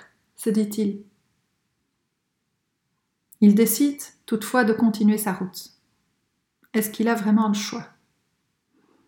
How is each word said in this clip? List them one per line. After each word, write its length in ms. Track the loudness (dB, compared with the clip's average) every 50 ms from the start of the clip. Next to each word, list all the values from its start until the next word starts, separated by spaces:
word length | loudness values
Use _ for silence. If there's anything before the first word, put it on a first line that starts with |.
| -20 _ _ _ _ _ _
se 120 | -8 -4 -2
dit-il. 540 | 0 0 -2 -2 -4 -4 -4 -4 -4 -8 -14 _ _ _ _ _ _ _ _ _ _ _ _ _ _ _ _ _ _ _ _ _ _ _ _ _ _ _ _ _ _ _ _ _ _ _ _ _ _ _ _ _ _ _ _ _ _ _
Il 160 | 6 6 6
décide 440 | 6 4 2 2 0 0 -2 -2 -6 -14 -20 _ _ _
toutefois 360 | -6 -6 -6 -6 -2 -2 0
de 100 | 2 2
continuer 460 | 2 2 2 0 0 2 2 2 2 2
sa 140 | -2 -6
route. 400 | -6 -6 -8 -10 -10 -16 -20 -20 _ _ _ _ _ _ _ _ _ _ _ _ _ _ _ _ _ _ _ _
Est-ce 180 | -4 -4 -4 -4
qu'il 180 | -4 -2 -2 0
a 80 | 0
vraiment 320 | 0 0 2 2 4 2 2
le 60 | 0
choix ? 340 | -2 -4 -8 -10 -12 -12 -14 _ _ _ _ _ _ _ _ _ _ _ _ _ _ _ _ _ _ _ _ _ _ _